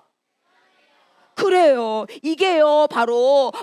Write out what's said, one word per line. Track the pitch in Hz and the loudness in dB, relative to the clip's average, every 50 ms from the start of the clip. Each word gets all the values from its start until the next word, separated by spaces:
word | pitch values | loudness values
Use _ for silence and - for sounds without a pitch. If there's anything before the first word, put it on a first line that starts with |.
| _ _ _ _ _ _ _ _ _ _ _ _ _ _ _ _ _ _ _ _ _ _ _ _ _ _ - | _ _ _ _ _ _ _ _ _ _ _ _ _ _ _ _ _ _ _ _ _ _ _ _ _ _ -10
그래요. | - - 392 370 359 349 302 269 240 233 220 220 220 214 208 - - | -4 -2 0 2 4 4 4 2 2 -2 -6 -6 -6 -8 -10 -14 -12
이게요, | - 294 320 285 381 381 359 320 302 302 294 302 302 294 | -8 -6 -4 -2 -2 0 2 2 2 2 2 2 0 0
바로 | - 240 233 226 240 240 247 262 285 277 269 240 - - | 0 -2 -2 -2 0 0 0 2 2 2 0 -2 -4 -10